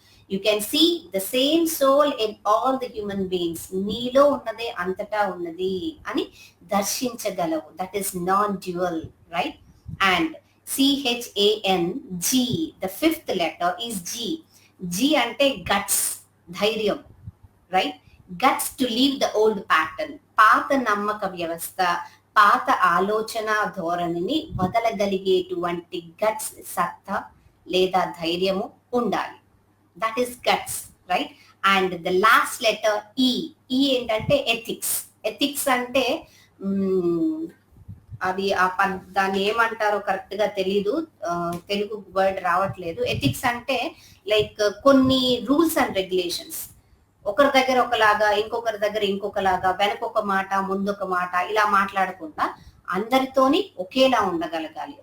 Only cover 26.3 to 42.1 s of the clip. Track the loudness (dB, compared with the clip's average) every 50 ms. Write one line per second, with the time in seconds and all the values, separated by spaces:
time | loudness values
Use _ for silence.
26.3 | -2 -2 -6 -10 -12 -14 -16 -8 -4 -4 -4 -4 -6 -10 _ -8 -8 -8 -8 -10
27.3 | -16 _ _ _ _ _ -8 -2 0 2 2 2 2 0 0 -2 -4 -6 -6 -4
28.3 | -2 0 0 0 0 -2 -4 -8 -10 _ _ -4 -2 -2 0 0 -2 -2 -4 -6
29.3 | -10 -20 _ _ _ _ _ _ _ _ _ _ -10 -6 -6 -6 -4 -4 -6 -6
30.3 | -8 -4 0 0 0 0 0 -6 -10 -10 -10 -14 -20 _ _ -2 -2 -2 -2 -4
31.3 | -10 -20 -20 -20 -8 _ 2 4 4 4 2 2 -2 -4 -2 0 2 4 6 6
32.3 | 6 6 4 2 -4 -2 0 0 0 2 0 0 0 0 -4 -6 -2 0 2 2
33.3 | 2 0 -4 -8 -10 _ _ -2 0 2 2 2 2 0 0 -2 -4 -2 0 2
34.3 | 2 2 2 0 -2 -2 -4 -8 -8 -6 -4 -4 -4 -4 -6 -10 _ _ -6 -6
35.3 | -2 -2 -2 -2 -2 -2 0 0 0 0 0 0 0 0 0 0 -2 -4 -6 -12
36.3 | _ _ _ _ _ -8 -4 -2 -2 0 0 0 0 0 2 0 0 2 0 0
37.3 | -2 -4 -6 -10 -12 _ _ _ _ -20 -20 -20 -20 -20 _ -16 -10 -6 -4 -4
38.3 | -2 0 0 0 2 2 2 2 2 0 0 0 -2 -6 -10 -6 -2 0 0 0
39.3 | 0 0 0 0 2 2 2 0 0 -2 0 0 0 0 -2 -2 -4 -4 -6 -6
40.3 | -4 -2 -2 0 0 -2 -2 0 0 0 0 0 -2 -2 -4 -6 _ -8 -6 -4
41.3 | -4 -2 -2 -4 -4 -6 -4 -4 -2 -2 -2 -4 -8 -10 -10 -4